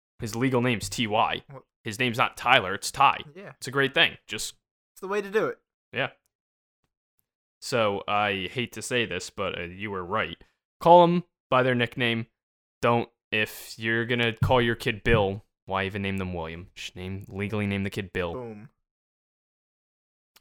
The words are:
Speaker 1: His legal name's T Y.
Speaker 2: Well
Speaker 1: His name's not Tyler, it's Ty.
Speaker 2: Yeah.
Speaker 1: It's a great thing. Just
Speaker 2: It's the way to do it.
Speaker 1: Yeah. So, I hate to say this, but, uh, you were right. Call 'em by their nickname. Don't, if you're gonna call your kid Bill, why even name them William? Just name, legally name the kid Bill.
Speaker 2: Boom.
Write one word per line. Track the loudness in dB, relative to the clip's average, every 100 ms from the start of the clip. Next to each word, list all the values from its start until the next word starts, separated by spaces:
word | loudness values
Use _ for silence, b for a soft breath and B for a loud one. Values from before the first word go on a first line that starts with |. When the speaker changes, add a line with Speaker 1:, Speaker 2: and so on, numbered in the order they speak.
| _ _
Speaker 1:
His | -10 -2
legal | 0 2
name's | 0 -2 -4
T | -4 0
Y. | 2 0 -2 -10
Speaker 2:
Well | -20 -20 _
Speaker 1:
His | -12 -2
name's | -2 2
not | 0 0
Tyler, | 4 4 4
it's | -4 -6
Ty. | 4 4 4 -6
Speaker 2:
Yeah. | -16 -20 -14
Speaker 1:
It's | -6
a |
great | 0 0
thing. | 4 2 0 -10
Just | -8 -8 -12 _ _ _
Speaker 2:
It's | -16
the | -6
way | -6
to | -2
do | 0 0
it. | -4 _ _ _
Speaker 1:
Yeah. | -6 -6 -8 _ _ _ _ _ _ _ _ _ _ _ _ _ _
So, | -4 0 2 0 0
I | 0 2 0 -4
hate | -6 -6
to | -8
say | -4 -2 -2
this, | -4 -8
but, | -6 -4 -4
uh, |
you | -8 -8 -8
were | -6
right. | -4 -4 -4 -8 -18 _ _ _
Call | 8 8
'em | 8 4 -2 _ _
by | 2
their | 4
nickname. | 2 0 0 0 0 -4 _ _ _ _ _
Don't, | 2 2 0 _ _
if | -2 -2 -4 -16 -6
you're | -2 0 0
gonna | 0 0
call | 2 4 4
your | 4
kid | 0 -2 -2
Bill, | 2 4 4 -2 -10 _ -6
why | -4
even | -2 -4
name | -4 -4
them | -4
William? | -6 -8 -10 -14
Just | -14 -14 -12
name, | -10 -10 -10
legally | -8 -4 -2 -2
name | -2
the | -2
kid | -6 -6
Bill. | -4 -4
Speaker 2:
Boom. | -6 -10 -14 -18 _ _ _ _ _ _ _ _ _ _ _ _ _ _ _ _ _